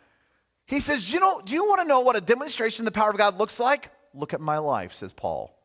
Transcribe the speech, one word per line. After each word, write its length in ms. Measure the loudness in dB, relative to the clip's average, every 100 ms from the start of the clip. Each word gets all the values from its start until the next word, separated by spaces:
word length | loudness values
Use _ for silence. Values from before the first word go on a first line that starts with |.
| _ _ _ _ _ _ -6
He 120 | -2
says, 340 | 0 -2 -2
"You 60 | 2
know, 220 | 2 2
do 100 | -4
you 120 | -2 2
want 140 | 2
to 80 | 4
know 140 | 4
what 120 | 4
a 60 | 2
demonstration 680 | 2 0 0 -4 -4 -2 -4
of 60 |
the 40 | 2
power 140 | 2
of 60 | 4
God 200 | 2 2
looks 220 | -4 0
like? 320 | 0 0 -4 _ _
Look 200 | -10 -6
at 80 | -4
my 180 | -2 -2
life," 340 | 0 -2 -4
says 200 | -10 -14
Paul. 460 | -8 -6 -4 -8 _